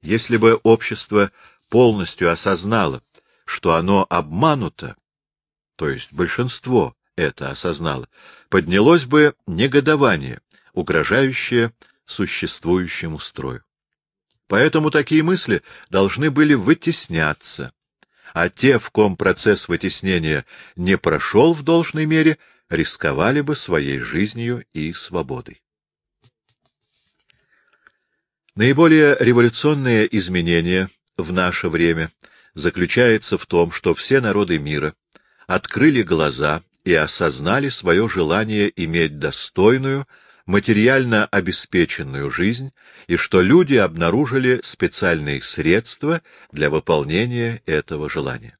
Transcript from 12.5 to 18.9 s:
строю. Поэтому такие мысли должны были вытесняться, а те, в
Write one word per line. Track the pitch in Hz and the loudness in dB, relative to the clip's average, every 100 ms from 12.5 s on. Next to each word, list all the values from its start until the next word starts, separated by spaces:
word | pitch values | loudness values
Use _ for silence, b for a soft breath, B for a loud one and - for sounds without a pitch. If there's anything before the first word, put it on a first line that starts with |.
| - 85 92 90 - 82 78 | -8 -2 -2 -2 -8 -10 -10
строю. | - - 67 62 _ _ _ _ _ _ _ _ _ | -12 -10 -12 -12 _ _ _ _ _ _ _ _ _
Поэтому | 98 147 156 151 | 2 2 2 0
такие | 156 143 156 | 0 2 0
мысли | 160 185 - 101 B B B | 2 -2 -2 -4 B B B
должны | 95 98 117 151 | 0 0 0 -2
были | 135 151 | 2 2
вытесняться, | 139 98 165 - 165 - 82 78 76 - - 64 _ _ _ b b b | 2 2 0 0 -6 -4 -2 -2 -4 -10 -12 -14 _ _ _ b b b
а | - 87 | -2 -2
те, | - 131 151 | 2 2 2
в | - | 0